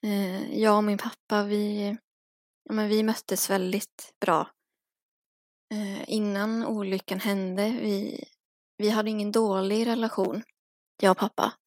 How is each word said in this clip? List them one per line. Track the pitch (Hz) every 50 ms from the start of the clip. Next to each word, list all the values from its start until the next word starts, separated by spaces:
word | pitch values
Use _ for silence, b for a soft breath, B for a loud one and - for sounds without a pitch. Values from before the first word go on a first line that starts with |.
Eh, | - 214 202 196 196 185 185 190 - - - 208
jag | 214 220 208 208
och | 208
min | 208 208 202
pappa, | - 240 - _ _ _ - 208 202
vi, | 202 208 208 208 208 208 208 202 202 208 233 _ _ _ _ _ _ _ _ _ _ _ _ _
ja, | - 214
men | 214 214 208
vi | 214 214 220
möttes | 220 220 - - - 196 185 - -
väldigt | 196 196 185 185 185 202 - - _ - - - _ _
bra. | - 196 170 156 170 - - _ _ _ _ _ _ _ _ _ _ _ _ _ _ _ _ _ _ _ _ _ _ _ 220
Eh, | 214 214 202 196 196 - -
innan | - 220 214 208 202 196 202 214 226 226 226
olyckan | - 226 214 202 190 190 190 - - 190 190
hände, | - 214 202 196 190 185 185 190 202 220
vi, | 240 247 - 220 202 196 202 214 - - - - _ _ _ _ _ _ _ _ _ _
vi | 208 208
hade | 220 214 214 214
ingen | 214 214 208 208
dålig | 208 226 226 214 196 190 190 190 208 220 226 233
relation, | 233 233 226 226 - - 190 - - 202 220 _ _ _ _ _ _ _ _ _ _ _
jag | - 196
och | 185 -
pappa. | - 220 _ - - - - _ _